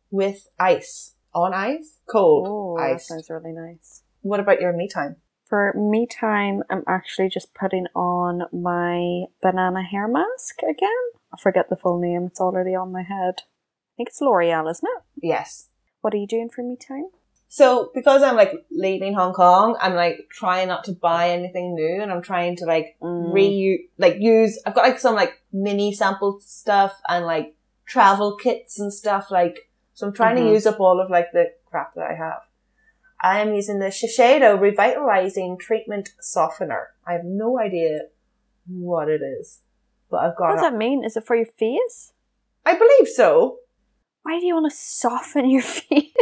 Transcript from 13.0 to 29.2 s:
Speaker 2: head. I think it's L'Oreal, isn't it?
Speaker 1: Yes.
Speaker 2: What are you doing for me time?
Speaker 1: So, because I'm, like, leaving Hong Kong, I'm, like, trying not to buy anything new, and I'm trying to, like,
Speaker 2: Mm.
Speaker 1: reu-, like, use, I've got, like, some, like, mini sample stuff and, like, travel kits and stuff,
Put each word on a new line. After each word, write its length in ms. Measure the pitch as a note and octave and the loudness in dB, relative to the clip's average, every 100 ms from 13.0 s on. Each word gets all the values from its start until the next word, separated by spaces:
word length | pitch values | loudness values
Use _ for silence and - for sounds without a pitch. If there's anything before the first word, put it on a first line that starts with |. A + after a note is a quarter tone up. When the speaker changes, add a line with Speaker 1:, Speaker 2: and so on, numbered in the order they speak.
Speaker 2:
head. 380 | F#3 G3 F#3 F3+ | -8 -4 -4 -6
I 500 | - _ _ _ _ - | -14 _ _ _ _ -12
think 120 | A#3+ | -10
it's 120 | - | -2
L'Oreal, 480 | C#4 G3+ E3+ E3 D#3+ | 2 2 2 0 -4
isn't 180 | F3 - | -6 -6
it? 160 | - _ - | -8 _ -10
Speaker 1:
Yes. 460 | E3 C#3 - - - _ _ _ | -4 -4 -4 -14 -16 _ _ _
Speaker 2:
What 120 | G#3+ | -4
are 40 | G#3 | -4
you 100 | G3+ | -4
doing 220 | A3+ A#3 | -6 -6
for 120 | - | -10
me 140 | B3 B3 | -12 -12
time? 300 | - C4+ F4+ _ _ _ _ | -14 -14 -14 _ _ _ _
Speaker 1:
So, 440 | - C4 B3 - | 4 4 4 -2
because 280 | C4 C#4+ C#4 | 0 4 6
I'm, 120 | C#4 A#3 | 4 4
like, 180 | G3 - _ | 2 0 _
leaving 420 | - F#3+ F#3+ G3 | -4 -2 -2 -4
Hong 180 | G3+ F#3 | -2 -2
Kong, 440 | F#3 F3+ F3+ A3 A#3 | 4 6 8 4 2
I'm, 140 | F#3 | -2
like, 340 | F3+ F3 E3 - | 0 0 -2 -14
trying 360 | - G3 F#3 F#3 | -6 -2 -2 -2
not 160 | F3+ - | -4 -8
to 60 | |
buy 380 | F3 E3+ E3 F3 | -4 0 2 0
anything 440 | F3 F3+ F3+ F3+ E3+ | 0 -4 -6 -6 -4
new, 260 | D#3 F#3 | -2 -2
and 100 | G#3 | -4
I'm 100 | F3 | -6
trying 340 | F3 F#3 F3 F3 | -4 -4 -2 -4
to, 80 | E3 | 0
like, 320 | E3 D#3 _ | 0 -2 _
Speaker 2:
Mm. 300 | E3+ F3 F3 | -8 -6 0
Speaker 1:
reu-, 560 | F#3+ G3 G3 F#3+ F#3+ - - | 4 4 2 0 -2 -6 0
like, 200 | F#3 G3 | 2 2
use, 400 | A3 A3 A3 G#3+ - | 4 4 4 0 -2
I've 80 | |
got, 100 | G3+ | 2
like, 160 | A#3+ B3+ | 2 2
some, 160 | B3+ A3 | 0 2
like, 260 | F#3+ - _ | 0 -4 _
mini 400 | G3 G3+ G3+ G3+ | -6 -4 -2 -2
sample 460 | G3+ G3 G3 G3+ G3 | 0 -2 0 -4 -4
stuff 580 | - - - G3+ G3 - - | -12 -10 0 2 2 -2 -4
and, 180 | F3 E3+ | -4 -2
like, 300 | D#3+ D3+ _ _ _ - | -4 -6 _ _ _ -6
travel 500 | C4 G3+ G3 G#3 G3+ | 4 4 4 0 -2
kits 420 | B3 - - - | -2 -2 -6 -6
and 120 | G#3 | -6
stuff, 400 | G3+ G#3 G3 | -4 -2 -2